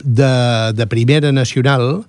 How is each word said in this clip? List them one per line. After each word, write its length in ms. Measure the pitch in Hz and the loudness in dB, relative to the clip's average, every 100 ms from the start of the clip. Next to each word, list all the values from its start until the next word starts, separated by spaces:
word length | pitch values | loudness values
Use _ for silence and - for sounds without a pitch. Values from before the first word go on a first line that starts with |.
de, 720 | 139 113 139 127 120 117 110 | -2 2 2 2 0 0 -2
de 140 | 113 107 | -2 -2
primera 420 | 117 120 151 147 | 0 2 2 2
nacional 720 | 135 123 135 131 139 123 175 | 0 0 -2 0 0 0 -4